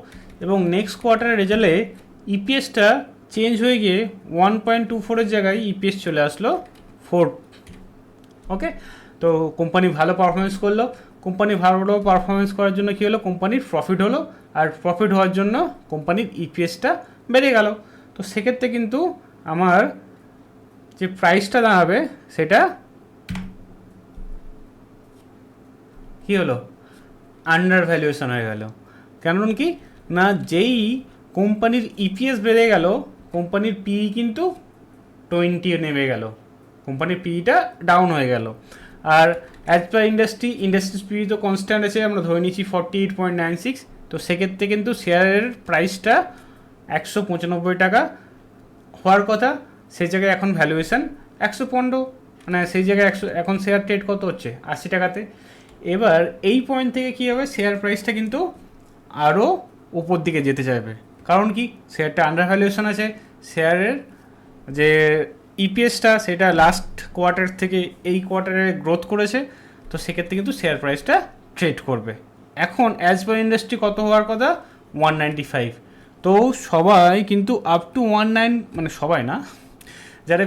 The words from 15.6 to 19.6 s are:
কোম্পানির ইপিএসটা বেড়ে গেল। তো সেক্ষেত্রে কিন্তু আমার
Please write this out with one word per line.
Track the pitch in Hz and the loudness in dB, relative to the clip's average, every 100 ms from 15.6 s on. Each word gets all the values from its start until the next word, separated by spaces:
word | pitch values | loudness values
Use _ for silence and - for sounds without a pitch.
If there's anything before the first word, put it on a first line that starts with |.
| 349 - - | -2 -6 -10
কোম্পানির | 156 151 180 233 - | -8 -2 -2 -4 -6
ইপিএসটা | 160 - 170 - 262 349 - - - | -8 -4 -4 -2 -4 -4 -6 -20 0
বেড়ে | 247 277 226 | 2 4 4
গেল। | 208 214 - - - | 2 -2 -12 -20 -20
তো | - | -12
সেক্ষেত্রে | 190 - 208 254 247 | -8 -4 -2 -2 -2
কিন্তু | 240 226 254 349 - - - - | -2 -2 -2 -2 -4 -14 -18 -6
আমার | 165 | 0